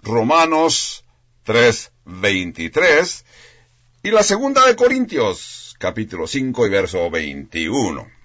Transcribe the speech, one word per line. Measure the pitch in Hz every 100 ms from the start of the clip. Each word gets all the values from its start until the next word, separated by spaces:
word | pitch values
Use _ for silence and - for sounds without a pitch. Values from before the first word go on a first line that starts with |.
Romanos | 104 113 113 160 165 160 160 156 - - _ _ _ _
tres | - 113 120 110 - _
veintitrés | - 90 101 98 87 82 82 151 175 151 180 - _ - - _ _ _ _ _
y | 196
la | 220
Segunda | 202 202 277 269 254
de |
Corintios, | 226 247 262 247 147 107 90 - - - -
capítulo | 90 95 107 90 80
cinco | 135 131 123 110
y |
verso | 98 90 92 85
veintiuno. | 82 76 69 67 82 80 131 104 71 55 _